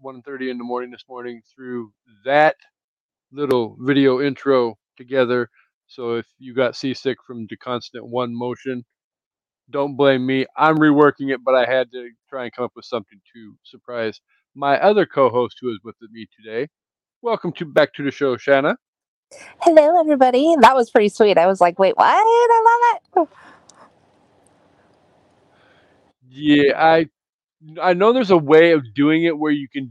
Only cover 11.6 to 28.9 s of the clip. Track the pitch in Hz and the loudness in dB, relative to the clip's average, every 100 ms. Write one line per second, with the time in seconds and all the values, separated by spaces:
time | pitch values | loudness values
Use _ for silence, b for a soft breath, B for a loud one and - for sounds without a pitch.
11.6 | 120 131 120 127 120 117 _ 135 120 - | 0 -2 -4 -10 -16 _ _ -12 -12 -10
12.6 | 120 117 - 120 101 101 _ 117 107 107 | -12 -12 -12 -10 -10 _ _ -20 -20 _
13.6 | _ 117 - 120 110 - _ _ _ 139 | _ -20 -14 -8 -8 -10 _ _ _ -6
14.6 | 143 135 180 214 170 - 127 120 117 - | -2 0 2 0 -2 0 0 0 -6 -8
15.6 | 127 107 110 - 113 113 104 _ 110 113 | -10 -10 -14 -20 -20 -20 -20 _ -12 -10
16.6 | 147 _ _ _ _ _ 240 214 175 - | -10 _ _ _ _ _ -8 -6 -8 -10
17.6 | 160 160 143 - 143 - 139 120 - 139 | -4 0 0 -2 -10 -4 -4 -4 0 0
18.6 | 147 247 _ _ _ _ _ B B B | 0 -6 _ _ _ _ _ B B B
19.6 | - 311 294 349 311 285 254 247 311 320 | 4 6 6 2 2 2 2 2 2 4
20.6 | 226 262 233 240 208 - 214 175 175 196 | 4 4 2 2 0 2 2 4 2 2
21.6 | 175 180 190 - - 330 440 466 480 466 | 0 2 0 2 2 4 2 2 2 4
22.6 | 453 466 480 415 _ 381 311 b b b | 2 2 0 -2 _ -4 -4 b b b
23.6 | b b b _ _ _ _ _ _ _ | b b b _ _ _ _ _ _ _
24.6 | _ _ _ _ _ _ _ _ _ _ | _ _ _ _ _ _ _ _ _ _
25.6 | _ _ _ _ _ _ 127 131 147 147 | _ _ _ _ _ _ _ -8 0 2
26.6 | 143 - 160 160 160 _ _ _ _ _ | 2 2 4 2 0 _ _ _ _ _
27.6 | 156 160 170 180 208 254 196 175 143 156 | -20 -6 -2 2 2 2 2 0 4 6
28.6 | 170 156 120 | 6 4 -2